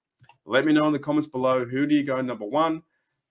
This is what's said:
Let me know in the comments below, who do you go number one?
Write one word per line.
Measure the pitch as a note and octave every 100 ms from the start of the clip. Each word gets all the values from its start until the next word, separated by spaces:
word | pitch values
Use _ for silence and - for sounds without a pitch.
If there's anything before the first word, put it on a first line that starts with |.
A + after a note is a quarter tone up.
| _ _ _ _
Let | - B2 D3+
me |
know | D3+ D3+
in |
the | D3
comments | D3 D3 D3
below, | B2+ C3 C3
who | A#2+ C3 D3
do |
you | D3
go | C#3+ C3
number | B2+ A2+
one? | G#2+ C#3 D#3+ E3 - _ _ _ _